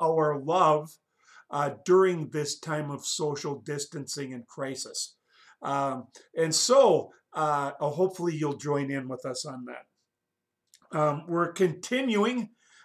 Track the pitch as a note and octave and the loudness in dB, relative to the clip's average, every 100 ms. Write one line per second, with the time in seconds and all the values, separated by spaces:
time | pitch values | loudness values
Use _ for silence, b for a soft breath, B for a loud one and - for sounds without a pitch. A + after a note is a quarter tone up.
0 | E3 D#3+ D3+ C#3 C3+ F#3 D#3+ D3+ D#3 - | 2 2 2 0 0 4 6 4 0 -14
1 | _ B B B - C#3+ C#3+ C#3+ - F#3 | _ B B B -8 -4 -2 -2 4 6
2 | F#3+ E3+ B2+ D3+ C#3+ - D#3+ D3+ C#3+ C#3 | 6 2 -4 -4 -4 -6 -6 -4 -4 -8
3 | - - D3+ C#3+ D3+ C#3+ C3 D3 C#3+ D#3 | -6 -4 -4 -4 -6 -8 -8 -8 -8 -10
4 | C3 D3 C3+ B2+ A#2 - C3+ C3 - - | -10 -8 -10 -12 -14 -10 -8 -8 -10 -10
5 | - _ b b b b C#3+ C#3 C#3 C3 | -10 _ b b b b -4 -2 -2 -4
6 | A#2 B B E3 D#3+ D#3 - C4+ A#3+ D3+ | -10 B B -2 0 2 6 8 8 6
7 | - B _ D3+ D3+ C#3+ C#3 - D3 E3 | 0 B _ -2 0 0 -2 -4 -4 0
8 | F#3+ F3+ F3 D3+ D3 A2+ D3 C#3+ C#3 C#3 | 0 0 -4 0 -2 -2 -2 -2 -2 -4
9 | B2+ B2+ C3+ B2 D3+ B2+ B2 B2 - _ | -6 -8 -8 -8 -10 -12 -12 -14 -18 _
10 | _ _ _ _ _ _ _ _ _ D#3+ | _ _ _ _ _ _ _ _ _ 0
11 | D3+ D3 E3 E3+ E3+ F3+ F3+ - - B3 | 0 0 -2 -2 -2 0 0 0 -4 -2
12 | C4 G#3 G#3+ B3 A3+ b b b | 0 2 0 -2 -6 b b b